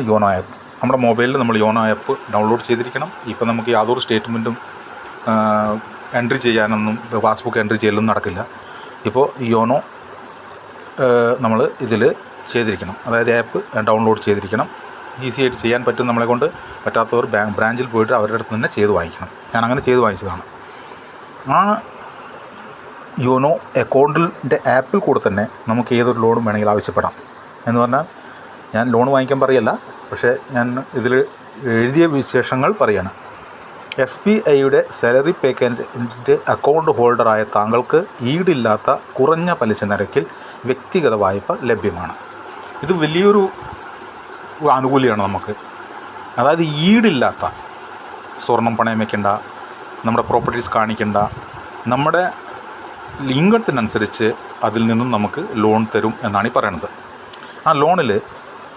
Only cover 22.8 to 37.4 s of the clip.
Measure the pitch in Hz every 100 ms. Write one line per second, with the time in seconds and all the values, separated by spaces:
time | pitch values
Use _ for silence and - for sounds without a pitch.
22.8 | - - - - 123 127 143 165 - 131
23.8 | 113 131 147 151 170 - 131 147 131 127
24.8 | 131 202 156 131 110 98 107 - - 120
25.8 | 113 120 120 117 113 117 113 104 104 104
26.8 | - 98 - - - - - - 117 120
27.8 | 120 131 170 - - - - - - 107
28.8 | 123 117 131 135 131 139 131 127 113 202
29.8 | - - - - 123 135 - 127 123 123
30.8 | 135 131 113 127 139 - - - 131 113
31.8 | 120 147 170 139 - 131 - 131 151 214
32.8 | 117 98 92 - - - - - - -
33.8 | - - 127 - 202 214 170 139 135 143
34.8 | 175 - 120 127 147 175 135 127 123 120
35.8 | - 127 120 120 120 147 - 113 135 156
36.8 | 160 117 120 120 113 107